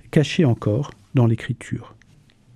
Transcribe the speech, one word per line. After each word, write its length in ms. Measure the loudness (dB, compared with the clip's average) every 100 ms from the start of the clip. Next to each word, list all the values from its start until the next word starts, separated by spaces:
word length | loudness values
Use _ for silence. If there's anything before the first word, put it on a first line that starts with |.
| 0
caché 340 | 0 2 2
encore 480 | 2 2 0 -2 -4 -14 _
dans 120 | 2 2
l'Écriture. 680 | 0 -4 -10 -8 -12 -12 -20 _ _ _ _ _